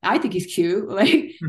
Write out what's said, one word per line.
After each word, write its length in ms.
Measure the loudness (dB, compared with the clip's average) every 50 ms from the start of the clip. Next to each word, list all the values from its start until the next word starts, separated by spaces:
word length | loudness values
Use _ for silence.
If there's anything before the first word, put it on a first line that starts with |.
| -2
I 140 | 0 0 0
think 160 | 0 -2 -4
he's 140 | -4 -6 -4 0
cute. 340 | 0 0 2 2 0 -2 -2
<laughs> 0 |
Like, 420 | 0 2 2 4 4 2 0 -2 -10 -8 -8